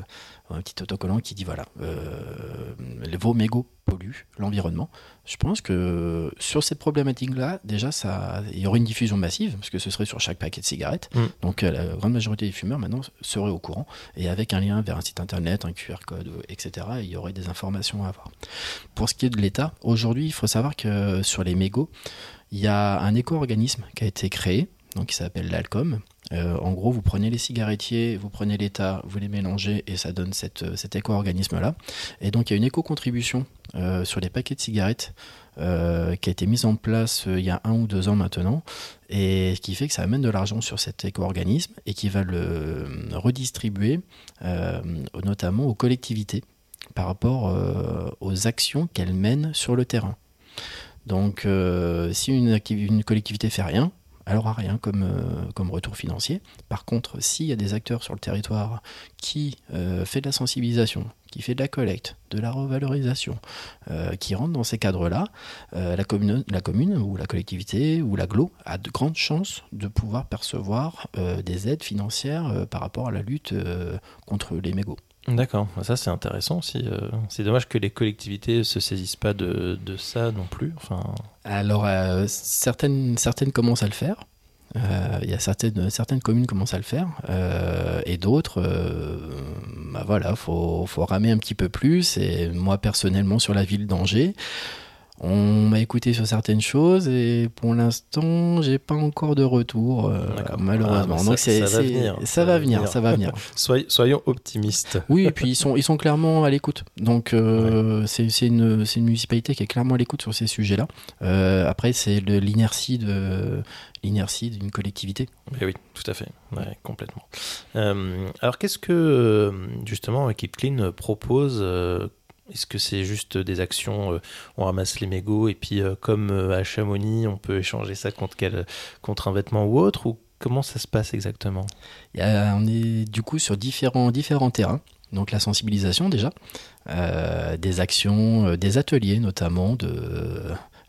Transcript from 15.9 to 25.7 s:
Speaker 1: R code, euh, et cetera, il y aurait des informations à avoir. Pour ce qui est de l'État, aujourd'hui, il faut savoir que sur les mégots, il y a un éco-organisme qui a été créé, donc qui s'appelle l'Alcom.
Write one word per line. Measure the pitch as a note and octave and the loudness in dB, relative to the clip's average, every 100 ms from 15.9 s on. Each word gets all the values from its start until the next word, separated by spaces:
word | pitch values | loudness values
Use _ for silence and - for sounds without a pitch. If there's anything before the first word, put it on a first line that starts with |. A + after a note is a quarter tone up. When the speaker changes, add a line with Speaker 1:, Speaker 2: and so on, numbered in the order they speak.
Speaker 1:
R | F2 - | -12 -10
code, | F2 E2+ | -10 -10
euh, | E2+ - | -12 -14
et | F#2+ | -12
cetera, | - - F2+ B2 | -12 -10 -8 -8
il | G2 | -8
y | F2+ | -8
aurait | F2+ | -8
des | F#2+ F2+ | -8 -8
informations | F2+ F#2+ G2 G2 G#2 F#2+ | -8 -6 -4 -4 -4 -6
à | |
avoir. | F#2+ - - - - - - - - | -8 -14 -18 -16 -12 -10 -12 -12 -4
Pour | A2 | -4
ce | - | 0
qui | B2+ | 0
est | |
de | A2+ | 2
l'État, | G2+ - D#3 - | 0 0 -4 -4
aujourd'hui, | - A2+ A2+ A#2 D#3 | 0 2 2 0 -2
il | |
faut | D#3 - | -2 0
savoir | A2+ C3+ - | 0 0 -2
que | G#2+ G2+ G2+ F#2+ | -2 0 2 0
sur | F#2+ - | 0 -2
les | F2+ F2+ | 0 2
mégots, | F#2+ G#2 D#3 - - - - - _ | 2 0 -2 -6 -18 -16 -18 -20 _
il | G2+ | -2
y | G#3 | 2
a | G#2 G#2 G2 | 4 4 2
un | G2+ A2 | 4 2
éco-organisme | B2 D#3+ C3+ A2 A#2+ - - - | 2 0 0 2 2 -2 -8 -4
qui | |
a | G#2+ | -4
été | - F#2+ | -2 -4
créé, | - - F#2+ F3 _ _ G2 | -2 2 2 0 _ _ -6
donc | - | -4
qui | - | -4
s'appelle | F2 F2 F2 | -6 -4 -2
l'Alcom. | E2 F2 | -2 -2